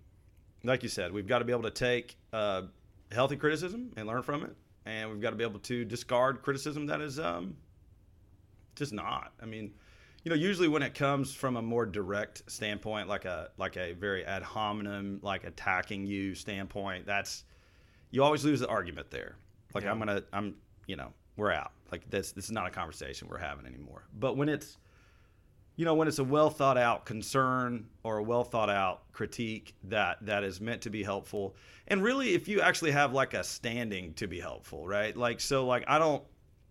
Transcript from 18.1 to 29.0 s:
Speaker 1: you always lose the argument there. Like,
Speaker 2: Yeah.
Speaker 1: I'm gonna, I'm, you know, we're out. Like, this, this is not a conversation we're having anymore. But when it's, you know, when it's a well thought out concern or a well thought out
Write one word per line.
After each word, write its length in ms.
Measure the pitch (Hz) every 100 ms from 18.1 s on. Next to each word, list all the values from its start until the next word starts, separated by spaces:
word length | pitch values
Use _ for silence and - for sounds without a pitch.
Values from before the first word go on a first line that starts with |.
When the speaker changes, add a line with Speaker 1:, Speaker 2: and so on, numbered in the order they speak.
Speaker 1:
you 100 | 117
always 220 | 143 151 143
lose 140 | 139
the 80 | 123
argument 420 | 110 90 76 -
there. 280 | 65 50 - - - -
Like, 120 | 101 98
Speaker 2:
Yeah. 60 |
Speaker 1:
I'm 60 | 110
gonna, 240 | 107 101 -
I'm, 220 | 101 104 98 - - -
you 120 | 85
know, 160 | 62 - _ -
we're 160 | 104
out. 200 | 80 - - -
Like, 160 | 87 -
this, 240 | 104 90
this 120 | - 98
is 60 |
not 160 | 110 90
a 20 |
conversation 580 | 92 85 76 67 67 82
we're 80 | 85
having 260 | 76 71 64
anymore. 380 | 64 71 - - 104
But 160 | 131 123
when 120 | 147
it's, 280 | 143 - - - - - - - _ - - - -
you 100 | 165
know, 80 | 160
when 120 | 160
it's 120 | 151
a 40 |
well 260 | 131 147 151
thought 260 | 151 139 123
out 280 | 120 110 -
concern 800 | 110 107 135 131 127 123 120 107 -
or 140 | 113 107
a 60 |
well 200 | 107 120
thought 260 | 120 117 107
out 420 | 101 95 -